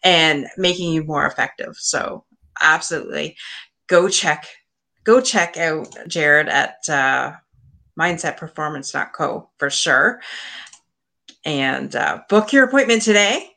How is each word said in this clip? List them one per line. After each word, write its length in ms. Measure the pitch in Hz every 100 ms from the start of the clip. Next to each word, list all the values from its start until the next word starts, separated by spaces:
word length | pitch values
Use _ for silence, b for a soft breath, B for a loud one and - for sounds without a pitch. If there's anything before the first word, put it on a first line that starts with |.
and 440 | 185 175 160 147 131 -
making 340 | 185 180 175
you 120 | 160
more 200 | 156 151
effective. 520 | 143 - 117 - - -
So 460 | - - - - _ _ _ -
absolutely. 760 | 156 160 - 160 - 76 156 - B B B _ -
Go 220 | 175 190
check, 400 | 190 180 151 - - _ _ _ _
go 160 | - 240
check 360 | 254 220 170 160
out 300 | 165 156 - - -
Jared 400 | 170 151 147 156
at, 280 | 139 - - -
uh, 440 | 143 135 131 131 160 _ _ _ _ _ -
mindset 380 | 170 170 165 -
performance 540 | 160 - 151 147 135
dot 220 | 143 -
co 340 | - - - - _
for 120 | 139
sure. 500 | - - 131 175 240 B B B B B B _ _ _ _ - -
And, 500 | - 143 135 135 139
uh, 280 | 135 - 92 -
book 240 | 208 214
your 120 | 277
appointment 380 | 254 262 247 226
today. 500 | 214 208 202 277 -